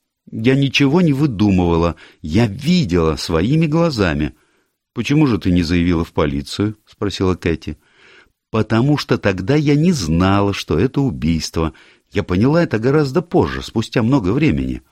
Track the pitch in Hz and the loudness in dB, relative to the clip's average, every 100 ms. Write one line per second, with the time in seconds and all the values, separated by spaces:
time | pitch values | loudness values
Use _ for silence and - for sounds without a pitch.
0 | _ _ _ 113 113 135 139 - 139 170 | _ _ _ -4 0 2 0 2 2 2
1 | 170 135 151 98 104 90 87 82 85 - | 2 2 -2 2 2 4 2 2 0 -2
2 | - _ 76 85 117 98 156 180 107 87 | -12 _ -4 0 0 -2 0 2 2 2
3 | 80 76 - 82 101 160 160 160 170 120 | 2 -2 -2 -2 0 0 0 0 0 0
4 | 90 73 73 - _ _ _ _ _ - | 0 0 -4 -8 _ _ _ _ _ -8
5 | 113 147 143 101 98 87 80 87 87 82 | -2 2 2 2 0 0 2 0 2 0
6 | 85 - 76 71 69 - 104 107 _ - | -2 -2 -2 -2 -6 -4 -6 -6 _ -8
7 | 101 - 92 87 87 80 - 73 _ _ | -8 -2 -2 -2 -2 -4 -6 -14 _ _
8 | - - _ _ _ 110 107 110 139 147 | -20 -20 _ _ _ -4 0 0 2 0
9 | - 123 104 95 95 147 147 147 170 151 | 0 -2 0 -2 0 0 2 2 2 0
10 | 80 82 95 101 101 98 - 78 131 - | 0 0 2 2 0 -2 -2 0 0 0
11 | 135 67 80 80 - 85 78 - - _ | -4 -2 -2 -2 -4 -4 -4 -6 -20 _
12 | _ 104 - 90 127 165 170 110 123 151 | _ -6 -2 0 2 2 0 0 0 0
13 | 139 160 175 175 82 67 - 113 - 131 | 0 -2 0 0 0 -4 -6 -4 -2 0
14 | 113 139 92 131 151 71 64 64 - | 2 2 2 0 0 0 -4 -8 -12